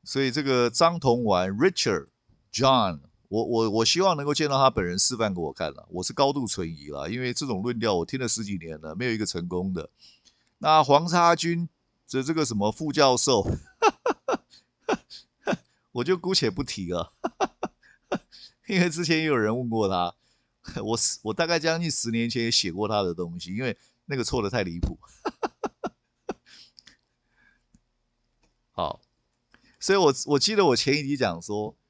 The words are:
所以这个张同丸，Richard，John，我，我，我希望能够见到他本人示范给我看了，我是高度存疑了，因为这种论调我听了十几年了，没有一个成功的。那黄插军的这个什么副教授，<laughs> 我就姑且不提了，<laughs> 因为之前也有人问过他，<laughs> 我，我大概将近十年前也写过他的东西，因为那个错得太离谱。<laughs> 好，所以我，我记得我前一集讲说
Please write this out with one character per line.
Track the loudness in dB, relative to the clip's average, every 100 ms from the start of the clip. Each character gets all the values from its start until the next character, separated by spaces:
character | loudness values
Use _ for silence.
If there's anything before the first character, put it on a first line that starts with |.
所 | -6 -2
以 | 0
这 | 0
个 | 2 4 2
张 | 4 4 4
同 | 2 4
丸， | 4 2 2 2
Richard，John， | 2 2 0 0 -4 _ _ _ _ 0 4 4 2 -2 -14 _ _
我， | -4
我， | 0 0 2
我 | 2
希 | 2 4
望 | 2 2
能 | -2
够 |
见 | 0 0
到 | 4
他 | 4
本 | 4
人 | -2 -2
示 | -2 0
范 | -2
给 | -2
我 | -6
看 | -4 -6
了， | -6 -10
我 | -8
是 | -6
高 | 2 2
度 | 2 -6
存 | -6 -8
疑 | -8 -10
了， | -8 -6
因 | -6
为 | -6
这 | -6 -4
种 | -4
论 | -2 -2
调 | 0
我 | 0
听 | 0 -4
了 | -4
十 | -4
几 | -6 -6
年 | -8 -12
了， | -10
没 | -6
有 | -4
一 | -2
个 |
成 | -2 -4 -4
功 | -4 -4
的。 | -6 -8 _ -20 _ _ _ _ _
那 | 4 4
黄 | 6 4 4
插 | 4 4
军 | 4 0 -2 -4 _ _ _ _
的 | -4
这 | -2
个 | 0
什 | 0 0
么 | 0
副 | -2 -4
教 | 4 4 4
授， | 2 2 2 -4 -8 _ 0 0 -4 -4 -4 -6 _ -20
<laughs> | _ _ -4 -4 _ -20 _ _ -6 -6 _ _ _
我 | -6
就 | 0 0
姑 | 0
且 | 0 0
不 | -2
提 | -8 -6 -4
了， | -4 -6 _ -10 _ -6 _ -12 _ _
<laughs> | _ _ -8 _ -20 -20 _ -4
因 | 0
为 | 2
之 | 0
前 | 0 0
也 |
有 | 2 2
人 | 2 0
问 | -2
过 | 0 0
他， | 0 -2 -6 _ _ _
<laughs> | _ -14 -8
我， | -4 -2 -2 -4
我 | -6
大 | -2 0
概 | 0
将 | 0 -2
近 | -2
十 | -4 -4
年 | -2 -2
前 | -2
也 | 0
写 | 0 -2
过 | -2 0
他 | 0
的 | 0
东 | -2 -8 -8
西， | -8
因 | -6
为 | -6 -6 _ _ -8
那 | -4
个 |
错 | -2 -2
得 | -2
太 | -2
离 | -4 -4
谱。 | -6 -6
<laughs> | -18 _ -10 -6 -10 _ -12 _ -12 _ _ _ -14 -14 _ -20 -20 _ -20 _ _ _ _ _ _ _ _ _ _ _ _ _ _ _ _ _ _
好， | -6 -6 -6 _ _ _ _ _ _ _ _
所 | 2
以 | 4
我， | 4 2 0
我 | 2
记 | 2
得 | 4
我 | 4 4
前 | 2 0
一 |
集 | 0
讲 | 0 0 -2
说 | -6 -6 -6 -12